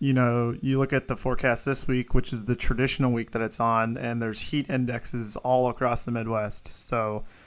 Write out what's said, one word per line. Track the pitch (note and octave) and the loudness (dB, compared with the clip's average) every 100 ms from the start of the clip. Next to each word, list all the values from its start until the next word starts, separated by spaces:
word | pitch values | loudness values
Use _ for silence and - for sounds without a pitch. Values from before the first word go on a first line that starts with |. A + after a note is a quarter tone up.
you | C#3 | 2
know, | B2+ B2 A#2+ A#2 A#2+ | 4 4 2 0 -2
you | C3+ C3+ | 0 2
look | C3+ | 2
at | C3+ - | 0 -2
the | B2 | -4
forecast | B2+ B2 C3 A#2 | -2 0 2 2
this | - C3 - | 0 -2 0
week, | B2+ A#2+ | 0 4
which | B2+ - | 2 2
is | A#2+ | -4
the | G#2+ A#2 | -2 0
traditional | - A#2+ C3+ - B2+ | 2 2 2 2 2
week | A#2 A2+ | 0 -2
that | A2+ | -2
it's | A2 - | -2 0
on, | A#2 A2+ A2+ A#2+ | 2 2 2 -2
and | B2 A#2 | -4 -2
there's | A2+ G#2+ | -2 -4
heat | - C#3+ - | -4 -4 -2
indexes | C3 B2 A#2+ - B2 G#2+ A2 | -2 -2 -4 -4 -6 -4 -4
all | B2 B2+ B2+ | 2 2 2
across | A#2 B2+ A#2 | 0 0 0
the | - | -2
Midwest. | A#2 A2+ A2 G#2 - - | -4 -2 -2 -2 -6 -10
So | - - A#2+ A2 G#2+ - - | -10 -4 -2 -2 -4 -8 -14